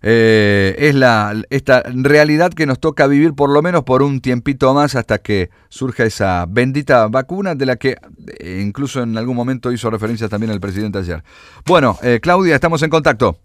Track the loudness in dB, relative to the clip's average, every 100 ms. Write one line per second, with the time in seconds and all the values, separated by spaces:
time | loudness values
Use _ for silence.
0 | 2 4 4 4 4 2 0 0 0 4
1 | 4 2 0 -6 -6 -6 2 0 0 -2
2 | 2 4 4 2 0 0 -2 0 -2 0
3 | 2 4 2 2 2 2 2 -2 0 2
4 | 2 0 -2 -2 -4 0 2 2 0 -2
5 | -2 -4 -2 -2 -2 _ _ -8 -8 -2
6 | -2 0 -2 -2 -2 -2 -2 -4 2 2
7 | 4 0 -4 -6 -6 -2 -2 -2 -4 -4
8 | -16 -20 -20 -16 -12 -6 -6 -6 -6 -6
9 | -4 -4 -4 -4 -4 -4 -4 -4 -4 -4
10 | -6 -6 -6 -4 -4 -4 -6 -6 -6 -6
11 | -6 -8 -12 -20 -20 -12 0 2 2 0
12 | 0 0 2 2 2 2 0 0 0 2
13 | 0 2 0 -2